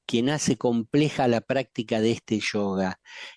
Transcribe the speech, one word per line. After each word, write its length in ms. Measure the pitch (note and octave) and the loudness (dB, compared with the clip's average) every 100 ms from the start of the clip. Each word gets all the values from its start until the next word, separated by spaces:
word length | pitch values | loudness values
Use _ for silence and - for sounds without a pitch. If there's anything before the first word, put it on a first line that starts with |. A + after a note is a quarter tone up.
| - | -2
quien 240 | A#2 C3 | 0 2
hace 260 | D3+ - C3 | 0 0 0
compleja 720 | B2 A#2 A2+ C#3+ D3+ - B2+ | 0 0 0 0 0 2 2
la 140 | A2+ | 2
práctica 580 | - C3 B2+ - G#2+ A2+ | 0 -4 -4 -6 -2 0
de 120 | A2 | 0
este 280 | A2 - G#2+ | 0 -2 -2
yoga 600 | - G#2+ G2+ F#2+ F#2 - - - - | -2 -2 -2 -2 -2 -4 -16 -20 -20